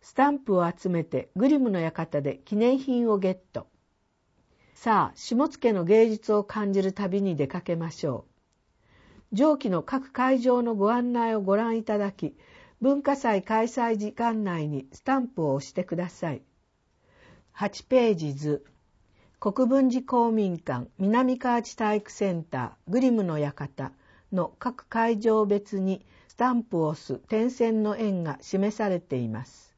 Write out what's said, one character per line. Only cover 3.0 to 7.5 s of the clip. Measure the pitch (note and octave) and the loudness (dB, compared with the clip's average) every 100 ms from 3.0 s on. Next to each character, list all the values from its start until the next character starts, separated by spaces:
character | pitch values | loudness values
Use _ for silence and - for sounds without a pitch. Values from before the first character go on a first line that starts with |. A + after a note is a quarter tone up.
| A#3 | 2
を | G#3 | 2
ゲ | F#3+ | 0
ッ | F#3 _ | -2 _
ト。 | - - _ _ _ _ _ _ _ _ _ _ | -14 -14 _ _ _ _ _ _ _ _ _ _
さ | - - G#3+ D#3+ | -10 0 2 2
あ、 | - | -4
下 | - A#3 D4+ | -4 0 0
野 | - A#3+ | 0 0
の | G#3 | 0
芸 | E3+ G#3+ A3+ | 4 6 6
術 | G#3+ - | 2 0
を | G#3 | 0
感 | G#3 G#3+ G3+ | 0 -4 -2
じ | G3 | 0
る | F#3+ | 0
旅 | F#3+ G3+ G3 | -2 -2 0
に | G3 D#3+ | -2 0
出 | |
か | C#3+ | -2